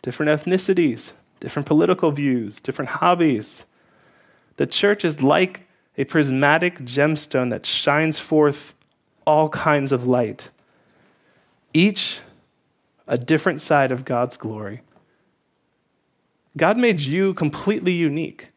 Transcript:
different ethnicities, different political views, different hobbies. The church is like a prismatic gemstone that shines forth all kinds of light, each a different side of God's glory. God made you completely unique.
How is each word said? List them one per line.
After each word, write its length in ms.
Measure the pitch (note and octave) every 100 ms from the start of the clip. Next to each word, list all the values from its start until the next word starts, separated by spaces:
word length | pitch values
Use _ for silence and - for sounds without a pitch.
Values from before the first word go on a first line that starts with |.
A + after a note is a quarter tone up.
different 280 | - - D3+
ethnicities, 800 | D3+ F3 F#3 F#3 F#3 D#3 A#2 - - _ _
different 300 | B2+ - C#3+
political 420 | D#3 E3+ F3+ D#3+
views, 480 | C#3+ C#3+ B2+ G#2 -
different 320 | - C3 C3+
hobbies. 760 | - F3 F3 D#3+ A2+ G#2+ - - _ _ _ _ _ _ _ _ -
The 100 | C3+
church 380 | - G3+ G#3
is 180 | E3+ D3
like 460 | C3+ D#3 F#3 - _ _ _ -
a 80 |
prismatic 760 | C3+ E3 C#3+ C3 C#3+ D#3+ F3+ F3
gemstone 720 | B2 B2+ D3+ D3+ - C3+ B2+
that 140 | A2
shines 540 | - - - D3 D#3+ D3+
forth 560 | - D#3 D3 C#3 - _ _ _ _ _
all 240 | - D3+ D#3
kinds 440 | - D#3+ D3 C#3
of 160 | C3 B2
light, 420 | B2 A2 - - _ _ _ _ _ _ _ _ _ _ _ _
each 460 | D#3+ G3 G3+ - - - _ _ _ _ _ _ _ -
a 100 | B2+
different 440 | B2 D#3 F#3+ -
side 320 | - D3 C3+
of 120 | B2+
God's 320 | C3 B2 B2 -
glory. 460 | A2 G#2+ G#2 A#2+ _ _ _ _ _ _ _ _ _ _ _ _ _ _ _ _ _ -
God 200 | D#3+ A3+
made 240 | B3 F3
you 320 | C3+ E3+ G3
completely 600 | F#3 D3+ D3 G3 G#3+ F3+
unique. 580 | F3 D#3+ D3 E3 - -